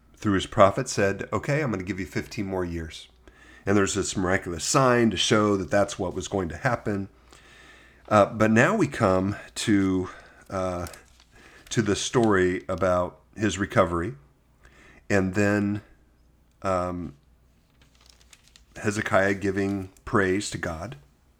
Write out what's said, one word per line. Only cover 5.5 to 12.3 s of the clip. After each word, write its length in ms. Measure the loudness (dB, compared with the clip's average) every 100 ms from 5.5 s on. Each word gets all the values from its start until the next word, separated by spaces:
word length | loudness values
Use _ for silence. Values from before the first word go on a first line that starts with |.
| 0
that 140 | 0
that's 280 | 0 0 -2
what 160 | -6
was 140 | -6 -4
going 200 | -4 -4
to 60 | -4
happen. 520 | -4 -4 -4 -4 -6 _ -20 -20 -20 -20 -20 -20 -20 _ 2
Uh, 180 | 4 4
but 260 | 4 4
now 240 | 6 4 2
we 100 | -2
come 480 | 0 2 2 0 -4 -10 -8
to, 540 | 2 2 4 0 -4 -10 -20 -20 -10
uh, 380 | -6 -6 -6 -10 -14 -20 _ _ -20 -20 -20 -8
to 120 | -2
the 120 | 0
story 680 | 0 0 2 4